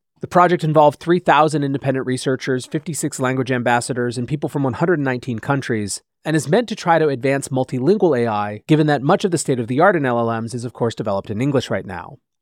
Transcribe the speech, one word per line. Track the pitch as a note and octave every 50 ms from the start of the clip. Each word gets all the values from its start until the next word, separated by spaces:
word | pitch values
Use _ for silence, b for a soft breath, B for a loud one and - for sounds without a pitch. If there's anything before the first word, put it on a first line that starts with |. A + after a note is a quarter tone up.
| _ _ _ _
The | - -
project | - F3+ F3 E3+ F3 -
involved | E3 D#3 D3+ D#3 D3+ D3 C#3+ -
three | - E3 F3 F3+
thousand | - - D3+ C#3+ D#3 D#3 D3+ D3 C#3+
independent | C#3 C#3 C#3 - C#3 C3 C3 G2+
researchers, | B2 B2+ B2+ - C#3 C3 B2 - D3 C3 B2+ -
fifty-six | - - D3+ - F#3 D3 - - C#3+ - -
language | C3 B2+ C3 C3 B2 B2+
ambassadors, | C3 B2 A#2 B2 A#2+ B2 - - A#2+ B2 A#2+ A#2+ A2+
and | B2+ B2 -
people | D3 D3 - C#3+
from | - D3
one | C#3 C3 A2+
hundred | - - F#3+ F3 D3
nineteen | C#3 C3 B2 B2 - C3+ A#2 A2
countries, | - - C#3 C3+ - - A#2 G#2+ G#2 G2 - - - _ _ _ -
and | D#3+ D#3
is | D#3 D3+ C#3
meant | E3+ A#3 A#3+ -
to | A3
try | - - F3+ E3 D#3
to | D#3 D3
advance | C#3 A#2+ B2 C3+ C#3 C3+ - -
multilingual | C3+ C3 C3 - - B2 B2+ D#3 G#3 G#3+ G3+ E3 C3+
A | A#2+ A#2 A2+
I, | G#2+ G#2 G#2 G#2 G#2+ G#2+ - -
given | D#3 D3 D#3
that | D3+ D3 C3
much | C3 D3 F#3+ G3+ -
of | F#3+
the | E3+ C#3+
state-of-the-art | - - C3 A#2+ A#2 G#2+ B2+ C#3 E3+ G3+ -
in | D#3+ C#3
L | B2+ A#2+ A#2
L | A#2 A2+ A2+ A2+
Ms | A#2 A2 -
is, | A#2+ A#2
of | B2+
course, | - - B2+ A#2 -
developed | - A2+ G#2+ G2 G2 - -
in | G#2 G#2+
English | C3 D3 C3 B2+ - -
right | A2+ F#2+ F#2
now. | G2 F#2 E2 - - C#3+ - _ _ _ _